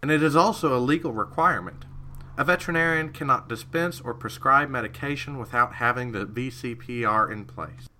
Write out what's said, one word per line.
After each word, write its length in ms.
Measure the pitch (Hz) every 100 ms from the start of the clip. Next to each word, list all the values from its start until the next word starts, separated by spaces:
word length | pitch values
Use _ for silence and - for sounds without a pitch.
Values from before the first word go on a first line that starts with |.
and 80 | 139
it 140 | 151
is 120 | 156 147
also 400 | 190 226 156 127
a 40 |
legal 320 | 123 156 147
requirement. 720 | 110 101 - 165 131 90 - - - - - - -
A 60 |
veterinarian 680 | - 175 - 165 165 160 156
cannot 400 | 127 143 131 131
dispense 520 | 117 131 156 175 170
or 140 | 123 123
prescribe 540 | 113 - 131 139 147
medication 680 | 131 110 - 139 143 - 143
without 380 | 113 120 123 -
having 360 | 120 120 123
the 140 | 107 98
V 240 | 120 131
C 240 | 127 127
P 320 | 117 - 120 113
R 260 | 107 107
in 140 | 107 101
place. 420 | - 80 - - _